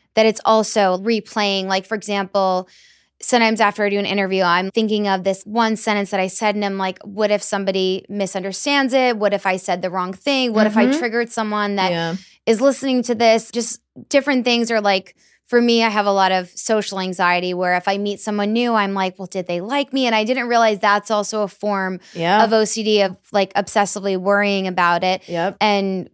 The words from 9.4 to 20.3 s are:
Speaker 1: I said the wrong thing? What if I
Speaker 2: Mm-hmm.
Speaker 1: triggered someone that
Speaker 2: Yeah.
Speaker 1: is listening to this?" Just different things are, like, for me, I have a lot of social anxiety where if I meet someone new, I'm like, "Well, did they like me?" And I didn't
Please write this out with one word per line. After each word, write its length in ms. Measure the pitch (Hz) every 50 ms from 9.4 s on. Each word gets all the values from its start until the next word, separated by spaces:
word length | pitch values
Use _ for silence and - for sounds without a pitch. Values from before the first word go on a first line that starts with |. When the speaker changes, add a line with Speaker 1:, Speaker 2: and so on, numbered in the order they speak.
| -
Speaker 1:
I 100 | 196 185
said 240 | 185 - - 180 185
the 80 | 180 185
wrong 220 | 175 190 180 185 190
thing? 400 | - - 285 277 262 254 240 220
What 140 | 220 214
if 80 | 208 208
I 100 | 220 233
Speaker 2:
Mm-hmm. 120 | 254 277 320
Speaker 1:
triggered 320 | 285 233 214 240 233 233
someone 460 | - 233 220 214 208 208 208 202 202
that 140 | 196 185 185
Speaker 2:
Yeah. 240 | 175 170 165 165 170 190 - - _ _ -
Speaker 1:
is 140 | - 226 208
listening 420 | 254 277 262 - - 277 254 247 233
to 120 | 247 240
this?" 360 | 214 233 226 220 226 226 -
Just 280 | - 240 226 - - - _ _ - - - -
different 340 | - 277 262 285 269 254 220
things 260 | 247 240 233 233 226
are, 120 | 233 220
like, 340 | 208 202 196 190 190 - - _ _ _ _ _ _
for 140 | - - 240
me, 200 | 240 240 233 226 226
I 60 | 226
have 160 | 208 214 202
a 60 | 202
lot 200 | 196 196 190 185 185
of 160 | 185 180 180 -
social 440 | - - - 220 214 202 - 196 190
anxiety 540 | 185 185 185 180 185 175 180 175 180 180 180
where 220 | 175 185 180 180
if 120 | 180 180
I 100 | 196 196
meet 220 | 202 202 208 202 202
someone 340 | - 220 208 208 202 208 214
new, 200 | 233 247 240 226
I'm 200 | 220 202 202 196
like, 240 | 196 190 185 185
"Well, 100 | - 190
did 200 | 175 - 190 175
they 140 | - 175 175
like 320 | 180 220 269 285 285 277 254
me?" 120 | 269 262
And 80 | 240 226
I 100 | 214 214
didn't 240 | 220